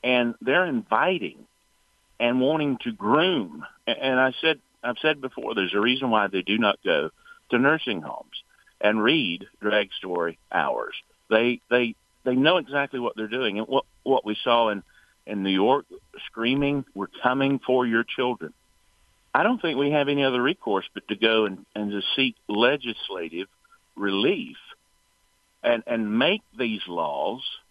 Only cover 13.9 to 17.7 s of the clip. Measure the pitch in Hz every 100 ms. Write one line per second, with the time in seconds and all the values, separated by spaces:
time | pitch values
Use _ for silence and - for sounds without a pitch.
13.9 | _ - 135 107 107 131 120 113 101 -
14.9 | _ _ _ - 104 95 95 107 139 -
15.9 | 90 _ - - - 117 139 143 143 131
16.9 | 98 98 - 123 131 139 139 -